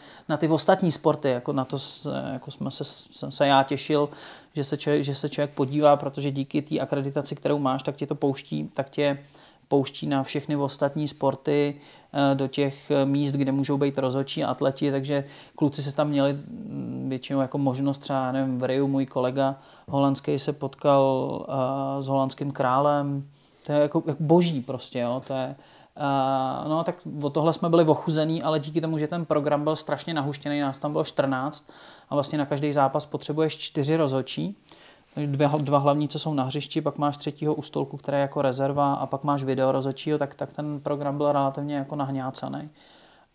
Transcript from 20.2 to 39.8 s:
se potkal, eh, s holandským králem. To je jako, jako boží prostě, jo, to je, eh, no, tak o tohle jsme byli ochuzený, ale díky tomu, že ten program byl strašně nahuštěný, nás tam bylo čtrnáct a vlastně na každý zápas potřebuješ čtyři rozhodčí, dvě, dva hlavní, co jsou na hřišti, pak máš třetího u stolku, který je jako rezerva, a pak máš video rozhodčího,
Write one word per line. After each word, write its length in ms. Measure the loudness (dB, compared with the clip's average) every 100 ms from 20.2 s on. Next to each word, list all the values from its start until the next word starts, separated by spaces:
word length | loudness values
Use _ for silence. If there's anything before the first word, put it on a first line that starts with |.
| 0 -2
se 140 | -2
potkal, 920 | -4 -6 0 4 6 6 2 -2 -6 -4 -2 0 -2 -4 -4
eh, 40 |
s 40 | 0
holandským 440 | 2 2 0 -6
králem. 760 | 0 2 4 4 2 0 -4 -6 -16 _ _ 0
To 60 |
je 80 | 2
jako, 240 | 4 2 0
jako 180 | -2
boží 380 | 4 6 6 0
prostě, 380 | -4 -8 -6 -4
jo, 220 | -2 -2 -4
to 60 |
je, 220 | -4 -4 -8 -18 -20 -20 -4
eh, 720 | 0 2 2 2 0 -4 -2
no, 140 | -2
tak 120 | -2 -6 -10 -6
o 80 | -2
tohle 240 | 2 2
jsme 160 | 2 4
byli 160 | 6 6
ochuzený, 580 | 4 4 0 2 0
ale 160 | 0 0
díky 220 | 0 -2
tomu, 160 | -2 -2
že 100 | -2
ten 180 | -4 0
program 380 | 2 2 2
byl 120 | 2 -2
strašně 380 | -2 -4 -2
nahuštěný, 460 | -2 -2 -4 -4 -2
nás 180 | -2 -2
tam 120 | -4
bylo 120 | -2
čtrnáct 600 | -2 0 0 0 -2 -6 -14 -20 -20 -20 _
a 40 | -2
vlastně 220 | 0 -2
na 80 | -2
každý 280 | 0 0
zápas 320 | 4 4 2 -4
potřebuješ 520 | -8 -4 0 0 0
čtyři 380 | -4 -2 2 2
rozhodčí, 640 | 2 0 -2 -4 -6 -8 -16 -20 -20 -20 _ -6 -2
dvě, 240 | 2 2 2
dva 200 | 2 4
hlavní, 300 | 4 2 0
co 120 | -2
jsou 140 | -2
na 100 | -2
hřišti, 380 | -2 -4 -4 -4
pak 160 | -4 -2
máš 200 | -2 -2
třetího 360 | -8 -4 -2 -2
u 60 |
stolku, 360 | -4 -4 -6 -6
který 200 | -4 0
je 40 |
jako 200 | 0 0
rezerva, 520 | 0 0 0 2 0
a 120 | 0 -2
pak 180 | -4
máš 200 | -2 -2
video 280 | 0 2 2
rozhodčího, 460 | 2